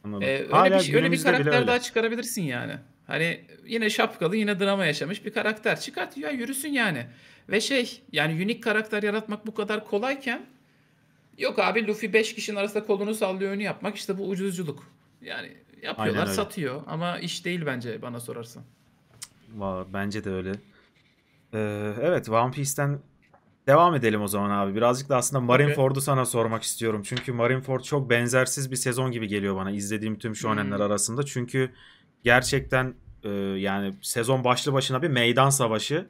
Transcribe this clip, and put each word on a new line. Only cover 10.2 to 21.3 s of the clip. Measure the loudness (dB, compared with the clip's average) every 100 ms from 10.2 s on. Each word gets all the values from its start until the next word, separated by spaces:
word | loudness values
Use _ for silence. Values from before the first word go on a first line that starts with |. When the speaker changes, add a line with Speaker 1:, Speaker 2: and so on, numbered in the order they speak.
| -6 -8 -10 _ _ _ _ _ _ _ _ -4
Speaker 2:
yok | -2 0
abi, | 2 2 0
Luffy | -2 2
beş | 2 2 -4
kişinin | -6 -4
arasında | -2 -2 -2
kolunu | -2 0
sallıyor, | -2 -2 -2 -4
önü | -2
yapmak, | -4 -4 -6 -6
işte | -6 -4
bu | -4
ucuzculuk. | -2 -4 -4 -6 -8 -16 _ _ _
Yani | -12 -12 -12 -18 _ -14
yapıyorlar, | -10 -2 -2
Speaker 1:
Aynen | 0
öyle. | 0 -2
Speaker 2:
satıyor | -2 -4 -6 -6 -8
ama | -6 -4 -4
iş | -6 -6 -6
değil | -4 -4
bence, | -4 -6 -8
bana | -10 -10
sorarsan. | -10 -12 -12 -16 -20 _ _ _ _ -20 -20 _ -18 -6
Speaker 1:
Valla | -4 -4 -6
bence | -6 -4 -4
de | -4
öyle. | -4 -4 -8 -10 _ _ _ _ _ _